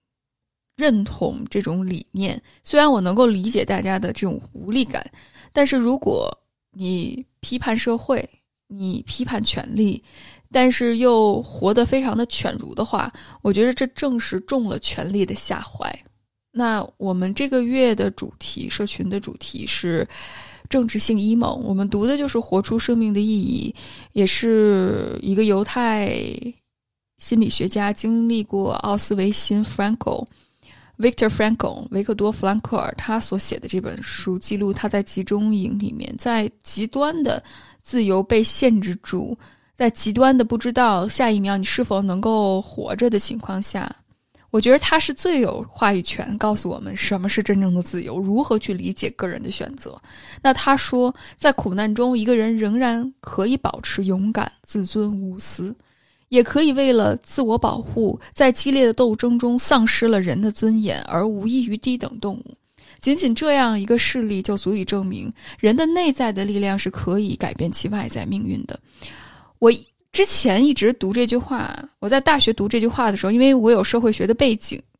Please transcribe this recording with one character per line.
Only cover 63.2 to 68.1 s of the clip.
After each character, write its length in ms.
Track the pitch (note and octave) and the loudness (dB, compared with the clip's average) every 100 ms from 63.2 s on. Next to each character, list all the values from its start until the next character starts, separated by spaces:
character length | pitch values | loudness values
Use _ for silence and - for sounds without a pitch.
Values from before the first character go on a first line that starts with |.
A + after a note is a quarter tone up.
| D4 | 2
这 200 | A3+ D#4 | 0 2
样 260 | C#4+ A#3+ G#3+ | 4 4 2
一 40 | |
个 140 | G3+ A#3+ | 2 2
事 240 | - C4 | 2 -2
例 220 | A3 G3 | -2 -2
就 120 | F#3+ G3+ | -2 -4
足 200 | - G#3 | -2 -2
以 100 | F#3 | -2
证 180 | G3+ | -4
明， 300 | F#3+ F#3+ F#2+ - - - | -4 -6 -10 -12 -16 0
人 160 | G#3+ A#3+ | 2 4
的 120 | D#4+ | 2
内 260 | E4+ E4+ | 2 2
在 180 | C4+ A#3+ | 0 -2
的 140 | F#3+ G3+ | -2 -2
力 140 | G3+ | -2
量 180 | G3+ G3 | -2 -2
是 100 | G3 | -4
可 280 | - - F#3+ | -4 -2 0
以 180 | G#3 - | -2 -4
改 160 | - - | -6 -4
变 160 | E3+ | -4
其 160 | - E3 | -2 -4
外 200 | G#3 | -4
在 200 | A#2 | -6